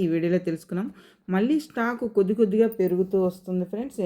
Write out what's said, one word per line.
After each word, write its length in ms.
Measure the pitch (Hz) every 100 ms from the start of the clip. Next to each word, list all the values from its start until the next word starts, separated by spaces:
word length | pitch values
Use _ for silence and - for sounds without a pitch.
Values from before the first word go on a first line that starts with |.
ఈ 40 | 175
వీడియోలో 260 | 165 170 180 175
తెలుసుకున్నాం. 400 | 165 - 175 240 - - _ -
మళ్ళీ 200 | 185 233 302
స్టాక్ 380 | - - 233 240 233 220
కొద్ది 180 | 190 214
కొద్దిగా 280 | 214 214 226 220
పెరుగుతూ 400 | 185 180 185 196
వస్తుంది 400 | 185 185 - 185 180
ఫ్రెండ్స్, 280 | 208 269 -